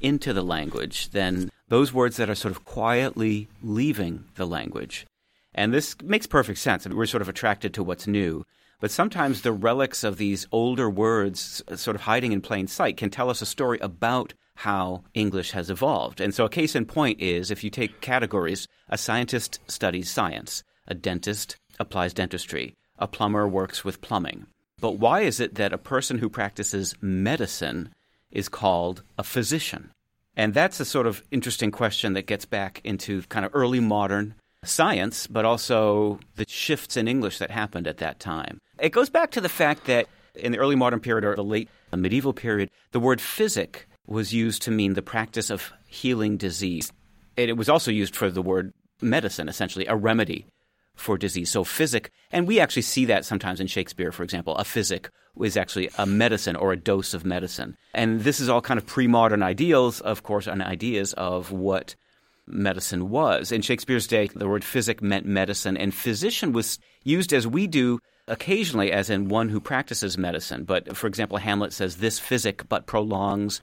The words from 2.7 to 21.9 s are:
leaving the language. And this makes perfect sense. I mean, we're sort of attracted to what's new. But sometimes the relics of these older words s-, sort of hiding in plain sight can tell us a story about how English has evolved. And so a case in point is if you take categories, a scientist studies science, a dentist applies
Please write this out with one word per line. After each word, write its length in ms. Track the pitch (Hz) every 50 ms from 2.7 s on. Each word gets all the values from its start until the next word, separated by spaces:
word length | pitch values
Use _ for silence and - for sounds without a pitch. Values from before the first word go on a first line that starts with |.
| - 123 110 117 120 120 131 131 - 113 110 110 104 104 107 - - -
leaving 600 | - 110 104 113 135 151 143 - 92 85 82 78 - - -
the 120 | - 92
language. 580 | 85 85 71 53 50 - 52 - - - - - _ _ _ _ _ _ _ _ _ -
And 180 | - 104 110
this 240 | 123 151 147 - - - 143
makes 220 | 175 208 214 -
perfect 320 | - - 143 120 110 95
sense. 280 | - - 135 98 95 -
I 40 | 95
mean, 80 | 98
we're 80 | 107 113
sort 160 | 107 - 113
of 80 | 98 92
attracted 440 | 95 - - 107 101 - - 95 -
to 80 | 101 90
what's 240 | 90 87 - -
new. 360 | 104 101 104 95 82 80 78 92 _ _ _ _ _ _ -
But 100 | - 104
sometimes 500 | - - 185 214 208 180 147 139 123 -
the 100 | - 123 110
relics 500 | 98 98 113 120 135 135 127 - - -
of 140 | 107 95
these 300 | 87 107 101 98 90 - -
older 380 | - 113 117 123 127 123 123 110
words 720 | 95 101 110 110 113 110 98 98 90 - - - - - -
s-, 140 | - 95 87
sort 140 | - 120 104
of 60 | 98
hiding 300 | - 107 113 127 127 117
in 100 | 104 95
plain 260 | - - 110 98 95
sight 300 | 95 - - 175 113 -
can 120 | - 110 101
tell 180 | - - 123 127
us 120 | 117 -
a 40 | 110
story 320 | - - - 135 123 117 -
about 540 | - 95 85 87 117 113 127 127 - - - _ _ _ _
how 480 | - - 104 101 95 92 92 92 90 - - -
English 380 | 110 107 101 92 95 85 -
has 180 | - 95 85 90
evolved. 500 | 92 - 131 151 135 87 60 60 - -
And 140 | 95 101 95
so 120 | - 113
a 40 | 107
case 260 | - 170 156 151 -
in 100 | 131 110
point 360 | - - 156 147 123 - -
is 300 | 87 92 87 87 92 98
if 120 | 104 - -
you 60 | 104
take 320 | - 131 117 101 - -
categories, 640 | - 131 123 127 117 98 104 98 85 80 98 98 - - _ _ _ -
a 80 | -
scientist 600 | - - - 110 120 - - 131 117 - - - - -
studies 420 | - - - 113 92 87 90 90 -
science, 540 | - - 104 85 71 55 - - - - - _ _ _ _
a 80 | - 90
dentist 600 | 87 - 98 90 87 - 104 104 104 - - - _ _ _ - -
applies 340 | - -